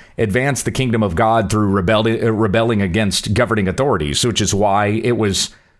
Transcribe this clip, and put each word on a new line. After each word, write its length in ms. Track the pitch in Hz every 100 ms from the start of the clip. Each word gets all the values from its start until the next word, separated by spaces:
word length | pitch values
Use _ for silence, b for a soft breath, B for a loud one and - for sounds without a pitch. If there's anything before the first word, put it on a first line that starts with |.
| B B
advance 460 | 110 120 139 131
the 80 | 117
kingdom 320 | 98 131 113
of 120 | 101 85
God 340 | 113 113 98
through 180 | 107 104
rebel-, 380 | 98 87 107 113
uh, 240 | 113 113
rebelling 500 | 107 110 113 117 104
against 520 | 98 98 104 - 107
governing 340 | 107 113 110 95
authorities, 580 | 90 139 98 76 69 123
which 160 | 107
is 120 | 98
why 340 | 98 104 98 104
it 300 | 110 120 110
was 320 | 104 95 - b b